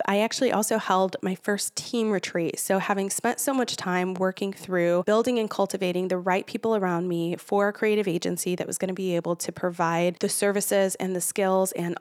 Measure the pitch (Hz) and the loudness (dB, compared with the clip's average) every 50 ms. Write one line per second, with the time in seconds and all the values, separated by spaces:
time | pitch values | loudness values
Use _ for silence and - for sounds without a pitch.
0 | - - 196 202 214 226 - - 269 247 - 202 214 - 226 220 - - 190 185 | 0 0 2 2 2 0 0 0 0 2 2 2 0 0 0 0 2 2 2 4
1 | 190 190 - - - 190 190 - - - 202 202 - - - - - - - 233 | 2 2 0 -2 -4 -4 -4 -4 -2 -2 -2 -2 -2 -6 -6 -8 -8 -4 -2 0
2 | 220 214 208 180 - - - 180 165 156 - - - - 196 190 185 - 208 196 | 0 2 0 0 0 -2 -2 -2 -2 -2 -2 -2 0 0 2 2 2 0 0 0
3 | 196 196 - - - 233 247 - - 285 269 262 240 - - - - 190 180 180 | -2 -2 -2 -2 -2 -2 -2 0 0 0 0 0 0 -2 -2 -4 -4 -2 0 0
4 | 180 185 185 180 185 185 190 - 202 196 190 - - - 185 180 175 175 175 180 | 0 0 0 0 0 0 0 -2 -4 -6 -6 -8 -6 -2 0 2 4 4 4 2
5 | 180 - 208 220 233 254 247 233 220 208 - - 196 196 - 190 196 180 175 180 | 4 4 4 4 4 2 2 0 0 0 0 0 0 0 0 -2 -2 -2 0 0
6 | 185 185 185 180 175 190 185 196 - - - 214 - 226 226 208 190 180 175 170 | 0 0 -2 -2 0 0 0 0 0 -2 -6 -4 -2 0 0 2 2 0 0 0
7 | 175 180 175 170 170 170 175 - - - 202 202 202 208 202 - 226 214 208 208 | 0 0 -2 -2 -2 -2 -4 -6 -4 -2 0 2 2 2 0 0 0 2 2 2
8 | 208 190 160 165 - 180 175 170 - 185 180 170 160 - 185 - - 185 185 185 | 2 0 0 0 0 -2 -2 -2 -2 -2 -2 -2 -4 -4 -4 -4 -4 -4 -2 -2
9 | 190 185 175 170 165 170 175 170 - - 175 - - 180 170 175 175 165 170 165 | -2 0 0 0 0 -2 -2 -2 -4 -6 -4 -2 -2 -2 0 0 0 2 2 2
10 | 175 180 180 - - 202 - - 208 202 196 202 196 - 208 196 196 190 - - | 2 2 0 0 -2 -2 0 2 2 2 2 2 0 2 2 4 2 2 0 -2
11 | - 185 185 180 175 - - - 196 190 190 190 190 185 - - 170 175 170 - | -4 -2 -2 -2 -2 -2 0 0 2 4 4 4 2 2 0 -2 -2 -4 -4 -2